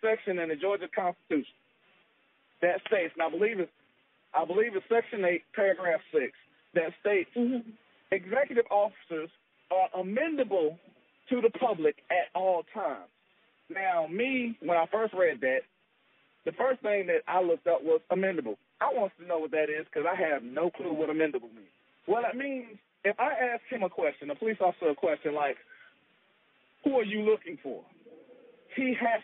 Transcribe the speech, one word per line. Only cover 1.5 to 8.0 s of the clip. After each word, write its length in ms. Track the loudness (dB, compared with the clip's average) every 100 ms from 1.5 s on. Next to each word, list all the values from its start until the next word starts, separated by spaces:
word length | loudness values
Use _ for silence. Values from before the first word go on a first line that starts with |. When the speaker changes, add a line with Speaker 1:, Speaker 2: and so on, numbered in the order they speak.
| _ _ _ _ _ _ _ _ _ _ _
Speaker 1:
that 200 | 0 0 0
states, 280 | 0 0
and 80 | -2
I 80 | -4
believe 300 | 0 0 0
it's, 120 | -6 _ _ _ _ _ _
I 100 | -2
believe 320 | 0 0 0 -2
it's 80 | 0
Section 360 | 0 0 -2
eight, 180 | 0 0 -4
paragraph 460 | 0 2 2 0 0 0
six, 200 | 0 0 -6 _ _ _
that 180 | -2 -2 -2
states 300 | 0 0 0 0
Speaker 2:
Mm-hmm. 340 | 0 0 -6 -18 _ _